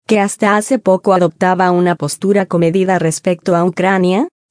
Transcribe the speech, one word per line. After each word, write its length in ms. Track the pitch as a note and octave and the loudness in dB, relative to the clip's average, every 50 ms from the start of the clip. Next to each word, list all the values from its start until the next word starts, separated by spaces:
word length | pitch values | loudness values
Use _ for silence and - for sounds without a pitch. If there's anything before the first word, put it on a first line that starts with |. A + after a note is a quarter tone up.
| _ - | _ -2
que 140 | A3 G#3 | 0 0
hasta 340 | G3 G3+ - - - G3+ G3+ | 0 -2 -4 -2 -2 0 0
hace 240 | G#3 G#3+ - C4+ A#3+ | 0 0 -2 -4 -2
poco 340 | - - F#3 F#3 - G3+ F#3+ | 2 0 0 0 2 0 2
adoptaba 580 | F#3 F3+ E3 - _ F#3+ F#3 F#3 F3+ F#3 F3+ | 2 2 0 -2 _ -2 0 0 2 2 2
una 240 | F3+ F3 F3+ F3+ F3 | 2 2 2 0 0
postura 500 | - D3+ D3 - - - F#3+ G3+ G3+ F#3+ | -2 -4 -8 -8 -4 -2 0 0 0 0
comedida 540 | - - E3+ E3+ E3 E3 F#3+ F#3 F#3 F#3+ F3 | -2 -2 0 0 0 0 0 0 0 0 0
respecto 540 | E3 D#3+ D#3+ - - F#3+ F3+ E3 - - F3 | 0 -2 -4 -2 -4 -4 -4 -2 -2 -2 0
a 120 | E3+ E3+ | 0 0
Ucrania, 640 | F3+ E3+ - F3+ F#3+ G3 F#3+ F3+ F3+ F#3 G3+ C#4+ F4+ - _ _ _ | 0 -2 -2 -2 0 0 0 0 0 0 0 -2 -4 -6 _ _ _